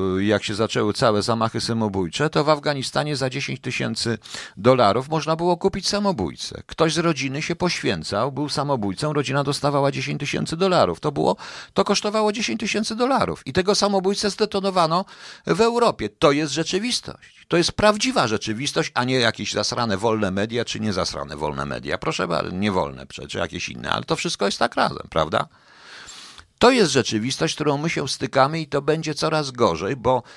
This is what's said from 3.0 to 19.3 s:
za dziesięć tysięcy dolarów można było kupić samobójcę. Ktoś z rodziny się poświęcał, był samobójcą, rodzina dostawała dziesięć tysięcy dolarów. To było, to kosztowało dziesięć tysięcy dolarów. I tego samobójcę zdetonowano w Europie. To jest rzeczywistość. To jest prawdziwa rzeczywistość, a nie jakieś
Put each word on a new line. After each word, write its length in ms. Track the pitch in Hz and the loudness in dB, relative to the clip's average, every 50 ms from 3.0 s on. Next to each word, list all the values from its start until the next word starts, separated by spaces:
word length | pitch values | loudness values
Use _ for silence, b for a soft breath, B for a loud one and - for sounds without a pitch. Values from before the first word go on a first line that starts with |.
| 143 147 147 | -2 -2 -2
za 140 | 127 135 131 | -2 -2 -4
dziesięć 300 | 123 139 139 - 135 131 | -4 -4 -6 -6 -6 -6
tysięcy 580 | - 131 123 - 135 120 113 - - 117 117 104 B B B B B B B | -6 -6 -4 -4 -4 -4 -4 -2 -2 -2 -2 -4 B B B B B B B
dolarów 520 | - 95 120 131 127 120 101 98 117 131 147 | 2 6 6 6 8 6 6 4 4 0 -2
można 280 | 156 160 139 156 160 | -2 -2 0 -2 -2
było 200 | 160 170 180 175 | 0 2 0 0
kupić 320 | 170 - 196 - 202 180 - | 2 0 0 -2 0 -2 -2
samobójcę. 760 | 202 202 208 202 185 120 92 76 62 - - - - - - | -2 0 0 0 0 0 -2 -4 -4 -6 -10 -10 -10 -12 -14
Ktoś 280 | - - - 160 165 151 | -14 -2 0 2 2 2
z 40 | 160 | 2
rodziny 440 | 165 170 160 131 135 139 131 143 156 | 0 0 0 0 -2 -4 -4 -4 -4
się 140 | - 175 | -4 -4
poświęcał, 760 | - 185 175 - - - 139 107 85 73 - - 101 117 143 135 | -2 0 -2 -2 0 0 0 0 0 -2 -2 -2 0 0 -2 -2
był 160 | 135 147 143 | -4 -4 -4
samobójcą, 640 | - 151 139 143 143 123 104 101 95 - - 151 151 | -2 -2 0 0 0 0 0 -2 -2 -2 -2 -2 0
rodzina 320 | 147 139 123 135 143 143 | 0 0 0 0 0 0
dostawała 480 | 139 139 - - 147 143 143 139 139 139 | 0 -2 0 0 2 2 4 2 2 0
dziesięć 280 | 135 127 135 147 147 | 0 -4 -4 -4 -4
tysięcy 360 | 147 139 - 147 156 - - | -4 -4 -2 -2 -2 -4 -2
dolarów. 260 | 165 190 190 180 160 113 87 85 - | 0 0 2 4 4 4 4 2 0
To 120 | - 151 147 | -2 -2 -2
było, 240 | 147 - - 196 B B B B B B B _ | 2 2 2 2 B B B B B B B _
to 100 | - 196 | 0 2
kosztowało 480 | - 202 202 - - 208 220 214 214 208 | 2 2 0 0 0 0 2 2 2 0
dziesięć 280 | 240 214 - 226 220 | 0 -2 -4 -4 -4
tysięcy 360 | 233 202 - 208 220 - 226 | -4 -2 -2 -2 -2 -2 -2
dolarów. 500 | 220 247 254 277 233 185 85 80 - - | 0 0 2 2 2 2 0 -2 -6 -8
I 60 | - 127 | -2 -2
tego 220 | 180 185 190 202 | 0 2 2 2
samobójcę 560 | - - 202 202 190 180 190 202 - - 208 | 2 2 2 2 2 2 2 0 0 -2 -2
zdetonowano 760 | 185 - 220 208 - 202 190 196 185 185 170 156 160 180 196 B B B B B B B B | 0 0 -2 0 0 -2 -2 0 2 4 4 4 4 0 0 B B B B B B B B
w 140 | - 165 170 | -2 2 4
Europie. 480 | 226 233 233 240 240 214 131 - 113 104 | 4 4 4 4 4 2 2 0 -4 -6
To 240 | - _ - 156 139 | -2 _ 4 4 4
jest 200 | 143 156 147 135 | 4 2 0 -2
rzeczywistość. 920 | 151 165 - - 185 214 247 233 - - - 69 - - - - - - _ | -2 -2 -2 -2 -2 -2 -2 -2 -4 -6 -8 -14 -16 -20 -20 -20 -20 -6 _
To 80 | - | 2
jest 160 | 170 170 - - | 2 2 2 2
prawdziwa 560 | - 208 208 208 214 - 262 262 254 147 117 | 4 4 4 4 4 0 0 2 2 2 2
rzeczywistość, 640 | 107 104 - - 110 107 139 139 - 160 156 - - | 0 0 -2 -4 -4 -4 -4 -2 -2 -2 -2 -2 -2
a 100 | - 120 | -2 -2
nie 100 | 127 131 131 | 0 2 2
jakieś 320 | 120 113 | 2 2